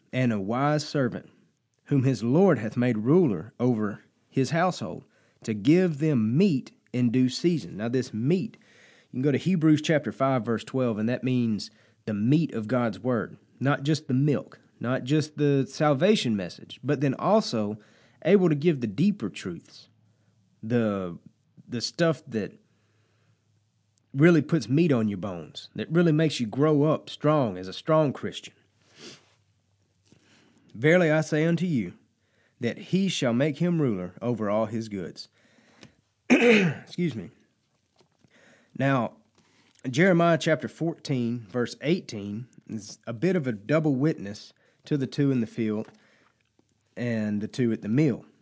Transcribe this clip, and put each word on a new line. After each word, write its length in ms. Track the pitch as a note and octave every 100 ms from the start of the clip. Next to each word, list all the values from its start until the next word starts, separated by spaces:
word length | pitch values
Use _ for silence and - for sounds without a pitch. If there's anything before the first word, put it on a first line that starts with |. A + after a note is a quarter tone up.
| _
and 180 | B2+ B2+
a 80 | G#2+
wise 480 | G2 B2 C#3+ D3+ D3
servant, 420 | D3 B2 G2 - _ _ _ _ _ -
whom 180 | C#3+
his 200 | C3 A2
Lord 360 | A#2 D3+ G3 B2+
hath 180 | G#2+ A#2+
made 220 | B2 G#2+
ruler 540 | A2+ F3 D3+ E2+ G#2+ -
over 440 | B2 A2 G#2 - _ _ _
his 220 | C#3 C3
household, 540 | E3 F3+ - F2+ - - _ _ _
to 100 | -
give 440 | G#2+ G#2+ F3 F#3 C#3
them 380 | D#3+ C3 G#2+ C3+
meat 340 | G3+ C3+ - _ _
in 180 | B2+ A#2+
due 180 | B2+ B2+
season?" 480 | - F3 D#3 F2 F2+
Now 120 | A#2
this 240 | B2+ -
meat, 440 | G#2+ C3 F#3 D3 - _ _ - _ _
you 60 | B2
can 40 |
go 100 | C#3+
to 60 | B2+
Hebrews 440 | E3+ F#3 D#3 D3+
chapter 300 | D#3+ D3+ A2
five, 340 | - C3+ C3 A2
verse 180 | A2
twelve, 340 | - C3 B2 G#2+
and 120 | A2
that 140 | B2+
means 460 | B2+ B2+ A#2 G2+ - _ _ _ -
the 80 |
meat 400 | G#2 A2+ D#3 D3+
of 140 | A2+ G#2+
God's 320 | B2+ A#2 F2+
word, 380 | B2 A#2 F2 - _ -
not 240 | C3 D3
just 240 | C#3+ D3 -
the 60 | C3
milk, 440 | D3 B2 - - _ -
not 240 | A2+ C3
just 340 | B2 D#3 D3 -
the 300 | C#3+ C#3 B2
salvation 680 | - D3+ C3+ F#3 A3 B2 G2+
message, 440 | F2 - - -
but 180 | B2+ C3+
then 120 | C#3 -
also 640 | D3+ G#3+ G#3+ A2+ G#2 G#2+ _ _ _ _ -
able 240 | G3+ F3+
to 60 | D3
give 260 | E3+ C#3+
the 60 | A2+
deeper 420 | G2 G3+ G#3 G2+
truths, 600 | - F#2+ E2 - - - _ _ _ _ _ _ _
the, 540 | A2 A#2+ A2 G2 F2+ E2+ - _ _ _ -
the 140 | A#2+
stuff 420 | - - E3 D3+ -
that 260 | A2+ F#2 - _ _ _ _ _ _ _ _ _ _ _ _ _ _ _
really 280 | C#3 E3 D#3+
puts 280 | D3 E3 A2
meat 220 | C#3+ F3
on 160 | B2 A2
your 100 | F#2+
bones, 520 | G2+ F2 D2+ - - -
that 160 | G#2+
really 200 | E3 E3+
makes 280 | D#3 D#3+ -
you 80 | A2
grow 360 | A#2+ D#3 D3
up 260 | D3+ A#2+ -
strong 480 | - D3 D3+ A#2 F2+
as 100 | F#2
a 60 |
strong 380 | - - D#3 D3
Christian. 420 | - G2 - - _ _ _ _ - - - _ _ _ _ _ _ _ _ _ _ _ _ _ _ _
"Verily 380 | G#2 D3 F3+ D#3+
I 100 | D#3
say 240 | D3+ D3+ E3
unto 200 | E3+ F3+
you, 280 | B2+ F2+ - _ _ _ _ _ -
that 180 | A#2+ -
he 300 | - F#3 F#3+
shall 260 | - B2+
make 240 | A#2 D3+ C#3
him 240 | F3 E3
ruler 320 | C3+ F#2+ F2+ -
over 280 | B2 A2 G#2
all 160 | G#2+ G#2+
his 240 | A2+ A2+
goods." 400 | G2 D#2+ - - _ _ _ _ _
<clears throat> 480 | - _ _ _ -
Excuse 840 | C4 A#3+ G#3+ F3 B2 - - F3 A2+
me. 140 | E2+ _ _ _ _ _ _ _ _ _ _ _ _ _ _ -
Now, 360 | C#3 C3+ A2 - _ _ _ _ _ _ C3
Jeremiah 480 | B2+ F#3+ E3+ E3+ D#3+
chapter 300 | E3 D3 A#2
fourteen, 760 | - E3 - - C3 A#2 A#2+ G#2+
verse 260 | B2 A2+ -
eighteen 680 | C3+ F3+ - G#2+ G2+ G#2 B2+ - -
is 300 | G#2+ G2 - -
a 60 |
bit 220 | A#2 E3+ F#3
of 120 | B2+
a 40 |
double 440 | G#2 G#2 D#3 D#3 B2+
witness 580 | D#3 - G2 G#2+ - _ _ _ -
to 120 | D3
the 100 | B2+
two 240 | - C#3
in 100 | C3
the 60 | A2
field 440 | - A2 G#2+ - _ _ _ _ _ _ _ _ _ _ -
and 440 | A#2+ A2+ G#2+ G#2
the 60 | G#2+
two 240 | - A#2
at 100 | A2
the 60 | G2+
mill. 380 | B2+ D#3 F#2+ - _